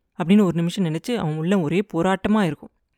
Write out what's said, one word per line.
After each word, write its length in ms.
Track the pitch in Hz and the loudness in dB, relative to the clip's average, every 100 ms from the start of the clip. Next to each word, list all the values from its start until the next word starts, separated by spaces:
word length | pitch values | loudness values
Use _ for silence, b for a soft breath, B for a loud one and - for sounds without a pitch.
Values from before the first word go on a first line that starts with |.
| _ - | _ -8
அப்படின்னு 240 | 170 208 | 4 4
ஒரு 140 | 190 160 | 4 0
நிமிஷம் 280 | 170 202 | -2 -2
நினைச்சு 300 | 175 160 - | -2 -4 -4
அவன் 220 | 233 151 156 | -4 -4 -4
உள்ள 240 | 165 196 | 0 0
ஒரே 220 | 151 175 208 | 0 -2 -2
போராட்டமா 500 | 165 185 190 208 214 | -2 0 0 0 0
இருக்கும். 300 | 175 147 - _ _ | 0 -4 -14 _ _